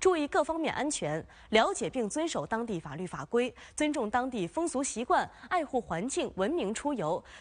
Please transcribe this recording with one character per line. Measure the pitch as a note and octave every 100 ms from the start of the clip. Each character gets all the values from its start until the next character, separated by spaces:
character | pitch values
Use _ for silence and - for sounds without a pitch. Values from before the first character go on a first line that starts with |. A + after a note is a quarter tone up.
注 | F#4 E4+
意 | C#4+
各 | F#4
方 | D#4 D#4+
面 | C4+
安 | - D4
全， | - D3+ D#3 - - -
了 | G#3+ D4+
解 | G4 E3+
并 | C4 G#3
遵 | D4+ E4
守 | F#3
当 | C#3+ A3+ A#3
地 | E3+
法 | D3+ D#3+
律 | F#3
法 | D3 C#3+
规， | A#3+ A#3+ - - -
尊 | D4+
重 | D4 G#3
当 | B3 C4
地 | A#3 E3+
风 | D#4+ E4+
俗 | B3+
习 | C4+ G#3+
惯， | B3 E4 - - -
爱 | F4+
护 | C#4+ B3
环 | - E3 B3
境， | F4+ B3
文 | - G3+
明 | E4+ G3+
出 | A3 D4
游， | B3 D#3 F3+ - -